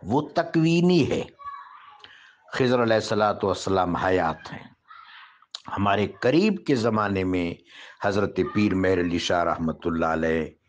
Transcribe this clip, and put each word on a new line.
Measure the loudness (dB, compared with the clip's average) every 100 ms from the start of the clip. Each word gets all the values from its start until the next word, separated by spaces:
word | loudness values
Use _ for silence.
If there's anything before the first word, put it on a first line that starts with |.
वो | 0 -2 -2 -4
तकवीनी | -2 2 2 4 4 4
है। | 2 -2 -6 _ -16 -16 -18 -20 -20 -20 -20 -20 -20 _ _
खिज़र | -2 2 4
अलैहिस्सलातु | 4 2 2 0 0 0 -2
वस्सलाम | -2 0 0 0 0
हयात | 0 2 0 -4 -10
हैं। | -16 -18 _ _ -20 -20 -20 -20 _ _ -18 -12
हमारे | -2 0 2 0 0
करीब | 2 4 2 0 -2
के | 0
ज़माने | 2 0 0 0
में | -2 -2 -2 -6 _ -20 -20 -6
हज़रत | -2 0 -2 -2 -2
पीर | 2 2
मेहर | 2 2 0
अली | 0 -2
शाह | -2 0
रहमतुल्लाह | 0 -2 -4 -4 -4 -2 -2
अलैह | 0 0 -2 -4 -12